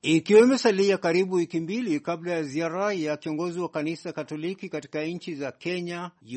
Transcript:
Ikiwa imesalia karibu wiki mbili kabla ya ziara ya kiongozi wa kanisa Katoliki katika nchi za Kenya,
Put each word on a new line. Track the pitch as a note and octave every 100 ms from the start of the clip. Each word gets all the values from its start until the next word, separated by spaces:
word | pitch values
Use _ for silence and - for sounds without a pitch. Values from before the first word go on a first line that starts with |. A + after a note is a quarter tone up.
Ikiwa | D3+ D#3+ - G#3
imesalia | B3 C4 A#3 F#3+ G3 F#3+
karibu | F3 E3+ F#3+ F3+
wiki | E3 E3+
mbili | E3 G#3+ A#3+ D3
kabla | D3 E3+ E3+
ya | E3+
ziara | D3+ C#3 E3 E3+ G#3
ya | G3 D3+ D3+
kiongozi | E3 D3+ F3 E3+
wa | E3+
kanisa | D#3+ D3+ E3 F3
Katoliki | D#3 D3 D3+ E3 F#3+ F#3+
katika | D3+ C#3+ D#3
nchi | D#3 F3 - D3+
za | C#3
Kenya, | - E3+ F3+ F3 F3 F3 _ A2+